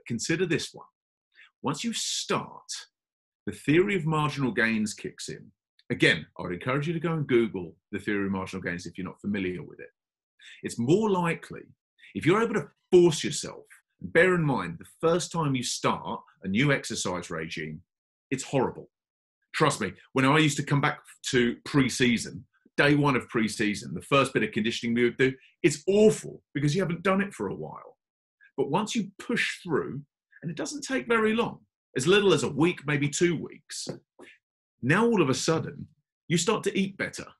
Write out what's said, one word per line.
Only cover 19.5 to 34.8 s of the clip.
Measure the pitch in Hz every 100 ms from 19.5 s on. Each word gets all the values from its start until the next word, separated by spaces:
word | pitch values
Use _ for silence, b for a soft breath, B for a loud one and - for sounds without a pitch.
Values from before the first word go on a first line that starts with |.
Trust | - 151 -
me, | 98 - b
when | 131
I | 135 156
used | 156 147
to |
come | 143 143
back | 143 - - - -
to | 131 120 -
pre-season, | - 143 127 - 123 113 - 95 - _ _ -
day | 143
one | 147 143 127
of | -
pre-season, | 120 110 - 104 101 -
the | 85
first | - 139 131
bit | 127
of | 107
conditioning | - 107 117 120
we | 117
would | 120 117
do, | 131 131 b b
it's | 170 143 -
awful | 202 214 214 - - _
because | 143 143
you | 165
haven't | 170 170
done | 190 190
it | 196
for | - 95
a |
while. | 76 76 - - - _ _ _ _ b -
But | 135
once | 165 214
you | 240 185 -
push | - - - -
through, | 180 127 82 143 143 _ _ b
and | 160
it | 160
doesn't | 294 294
take | - 262 240
very | 226 214
long, | 226 214 - _ _ _ 135
as | 135
little | 202 202
as | 156
a | 147
week, | 139 170 175 139
maybe | 147 143
two | - 175 151
weeks, | - - - - - - _ _ B B _ _ _ -